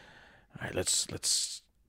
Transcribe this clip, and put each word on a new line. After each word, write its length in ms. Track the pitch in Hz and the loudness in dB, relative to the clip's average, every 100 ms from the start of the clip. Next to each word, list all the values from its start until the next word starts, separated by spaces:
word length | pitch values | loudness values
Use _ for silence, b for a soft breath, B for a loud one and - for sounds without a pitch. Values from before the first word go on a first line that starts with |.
| b b b b b - | b b b b b -10
"All 60 | - | -4
right, 80 | |
let's, 360 | - - - - | -2 2 2 0
let's, 520 | - - - - - - _ | -2 2 2 2 -6 -14 _